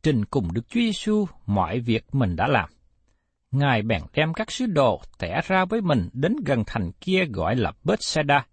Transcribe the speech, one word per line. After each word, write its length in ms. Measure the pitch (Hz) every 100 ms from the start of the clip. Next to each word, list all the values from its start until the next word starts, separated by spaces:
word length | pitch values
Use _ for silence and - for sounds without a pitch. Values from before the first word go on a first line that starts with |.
trình 220 | 160 131 101
cùng 280 | 139 87
Đức 160 | 90 -
Chúa 100 | 233
Giêsu 460 | 233 196 214 214 196 - -
mọi 340 | 101 85 117
việc 360 | 117 110 - 143
mình 200 | 107 85
đã 120 | 117
làm. 220 | 127 82 _ _ _ _ _ _ _ _
Ngài 300 | 135 143 117
bèn 200 | 110 98 73
đem 200 | - 156
các 180 | 165 220
sứ 140 | - 254
đồ 360 | 156 127 95 - -
tẻ 240 | 87 113 -
ra 180 | 190 185
với 160 | 226
mình 280 | 180 135 87
đến 220 | 127 156 285 156
gần 180 | 127 107
thành 240 | 113 85
kia 340 | - - 185 175
gọi 300 | 95 82 123
là 160 | 85 -
Bethsaida. 640 | 151 214 - 160 147 143 -